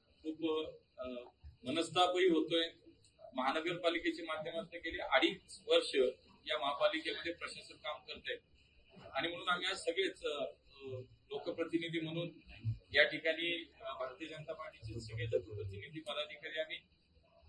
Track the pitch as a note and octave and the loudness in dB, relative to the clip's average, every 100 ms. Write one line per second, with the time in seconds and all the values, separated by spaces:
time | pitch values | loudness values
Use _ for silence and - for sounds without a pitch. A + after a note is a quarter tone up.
0 | _ _ D#3 D#3 D#3+ D#3 D#3 - _ - | _ _ -10 -2 0 0 -2 -8 _ -10
1 | B2+ B2 B2 _ - - - D#3 E3 E3+ | -8 -8 -10 _ -20 -14 -4 -2 0 4
2 | F3+ F3+ F#3 D#3+ - E3+ E3 - - - | 4 6 6 6 4 2 0 -4 -20 -20
3 | - _ - B2+ C3 D#3 E3 E3+ E3+ E3+ | -20 _ -10 0 2 2 0 2 2 2
4 | E3+ D#3+ E3 D#3 - - - E4+ - - | 0 -2 -4 -4 -4 -6 -6 -8 -8 -6
5 | D4+ - F4+ G4 - - - E3 - C#3+ | 4 6 6 2 -10 -10 6 6 6 4
6 | B2+ - - - D#3 D3+ C#3+ C#3+ D3+ D#3+ | 4 4 -12 -16 -4 0 0 4 4 4
7 | D#3 D3 E3+ E3+ C#3+ D3+ - - D#3 - | -2 -4 -4 -4 -8 -10 -14 -10 -8 -8
8 | - - - - _ - _ _ - - | -10 -12 -8 -8 _ -20 _ _ -20 -20
9 | - - E3 F3 F3+ F3+ F3+ F#3+ E3 E3 | -6 -2 -2 -2 0 0 0 -2 0 2
10 | F#3 - E3 C#3+ C3 - - G#4 G4+ - | 2 0 -4 -2 -4 -6 -20 -14 -8 -8
11 | - - - G#4+ - - E3 E3 E3 E3 | -10 -18 -8 -6 -4 -2 0 0 0 -2
12 | D#3+ E3 E3+ - - - A2+ - - C#3 | -2 -4 -4 -8 -18 -6 -4 -4 0 6
13 | D3+ D#3 D#3+ D#3+ E3+ E3+ E3 - - - | 6 4 0 0 0 -2 -6 -12 -10 -6
14 | - B2+ D#3 D#3 D#3+ D#3 D#3 - - - | -6 -6 -10 -10 -10 -10 -10 -10 -10 -8
15 | - B4 - - - - - - D3+ D#3 | -8 -6 0 0 -2 -8 -8 -8 -10 -12
16 | D3 D3 D3+ D3+ D#3 D#3 D#3+ F3+ _ _ | -8 -6 -6 -8 -10 -6 -6 -6 _ _
17 | _ _ _ - | _ _ _ -20